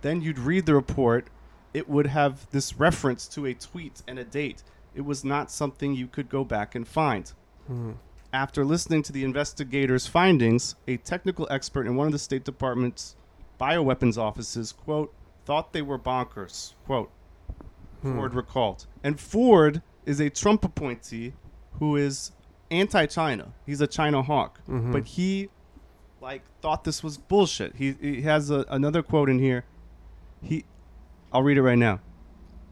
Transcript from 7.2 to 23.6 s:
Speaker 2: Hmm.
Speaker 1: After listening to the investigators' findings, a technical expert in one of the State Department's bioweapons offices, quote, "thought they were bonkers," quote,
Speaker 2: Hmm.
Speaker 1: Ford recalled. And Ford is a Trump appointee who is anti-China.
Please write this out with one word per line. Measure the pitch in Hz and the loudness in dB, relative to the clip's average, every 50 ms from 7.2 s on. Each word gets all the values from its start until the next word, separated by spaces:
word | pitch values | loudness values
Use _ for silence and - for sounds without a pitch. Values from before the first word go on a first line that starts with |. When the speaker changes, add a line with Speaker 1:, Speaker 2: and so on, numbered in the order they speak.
| - - - - _ _ _ - - | -6 -10 -18 -20 _ _ _ -20 -14
Speaker 2:
Hmm. | - 123 120 117 113 107 113 - - - - - - - | -10 -8 -8 -8 -8 -10 -12 -16 -20 -20 -20 -18 -6 -4
Speaker 1:
After | 131 139 135 - 147 139 | -4 -4 -2 -2 -2 2
listening | 139 160 175 - - 160 156 147 | 2 2 0 0 0 0 0 0
to | - 143 | -2 -6
the | 135 135 | -6 -4
investigators' | 135 127 143 147 - - - 143 127 127 143 139 127 127 127 - | -4 -2 -2 -4 -4 -6 -10 -10 -4 -2 0 2 2 2 2 0
findings, | - - 170 180 190 175 135 120 113 113 120 - - - _ - - | 2 2 4 6 6 6 6 6 4 4 4 2 -2 -10 _ -6 -6
a | 127 | -6
technical | 120 - - 175 180 - 190 180 - 156 - | -6 -4 -6 -6 -4 -4 -4 -4 -4 -4 -4
expert | 139 135 - - - 143 120 | -4 -6 -6 -6 -6 -4 -2
in | 110 123 | -2 0
one | 131 147 | 0 0
of | 156 147 | 0 0
the | 143 | -2
State | - - 139 135 131 | -4 -4 -6 -4 -4
Department's | 135 127 - 139 131 120 123 123 123 - - - - - - - _ _ - - - - - | -6 -8 -4 -4 -4 -2 -2 -2 -2 -4 -8 -16 -18 -18 -20 -20 _ _ -20 -20 -20 -10 -6
bioweapons | 127 139 165 170 151 135 127 - 131 120 104 120 | -2 0 0 2 2 2 2 2 2 2 2 2
offices, | 110 107 104 123 113 - - 117 113 - - | -2 -4 -4 -6 -10 -8 -8 -8 -8 -8 -12
quote, | - - 156 151 151 151 - - - - - - - - | -14 -8 -4 -4 -2 -4 -4 -8 -20 -20 -20 -20 -20 -8
"thought | - 143 156 160 - - | -4 -4 -4 -4 -4 -6
they | 160 147 | -6 -4
were | 139 139 123 | -4 -6 -6
bonkers," | - 131 127 127 123 - - 104 95 87 - - - - - _ - | -4 -4 -2 -2 -4 -6 -8 -14 -14 -12 -12 -14 -16 -16 -18 _ -8
quote, | - 135 120 101 - - _ - - - - - - - - - - - - - - - - | -4 -4 -4 -4 -6 -12 _ -20 -20 -20 -20 -16 -16 -14 -14 -14 -20 -20 -20 -20 -20 -20 -10
Speaker 2:
Hmm. | - 135 127 | -6 -6 -4
Speaker 1:
Ford | 123 131 131 120 | -4 -4 -4 -4
recalled. | 127 117 - - 131 117 101 90 - - - - - - | -6 -6 -4 -2 0 0 0 -2 -6 -14 -20 -20 -6 -4
And | 143 151 - | -4 -4 -4
Ford | - - - 220 254 247 214 175 156 151 147 170 - _ _ _ - | -8 -4 0 2 8 8 10 10 10 6 4 0 -8 _ _ _ -4
is | 147 143 143 | -4 -2 0
a | 151 143 | 0 -2
Trump | - - - 208 214 208 - | -2 0 2 4 4 4 2
appointee | 180 - - 151 131 120 113 - - 117 113 117 123 135 - _ - - - - - - - | -2 -4 -4 -6 -6 -6 -8 -12 -12 -10 -10 -10 -10 -12 -16 _ -20 -20 -20 -20 -18 -8 -4
who | 151 151 147 | -2 0 2
is | 143 143 139 139 - - - - _ _ - - _ _ - | 2 2 0 -2 -4 -10 -14 -16 _ _ -20 -20 _ _ -4
anti-China. | 165 175 196 - - 190 156 147 - 175 160 151 123 98 - - - - | 0 0 0 4 4 2 2 2 0 -2 -2 -2 -2 -4 -8 -12 -16 -18